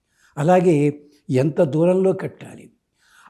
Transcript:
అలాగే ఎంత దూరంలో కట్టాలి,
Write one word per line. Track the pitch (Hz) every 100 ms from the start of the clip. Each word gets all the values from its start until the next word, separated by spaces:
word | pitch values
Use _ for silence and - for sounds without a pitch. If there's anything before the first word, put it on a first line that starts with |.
| _ _ _ -
అలాగే | 147 185 180 151 147 147 - _ -
ఎంత | 127 147 151
దూరంలో | 170 151 170 185 190
కట్టాలి, | 190 - - - - - _ _ _ _ _ _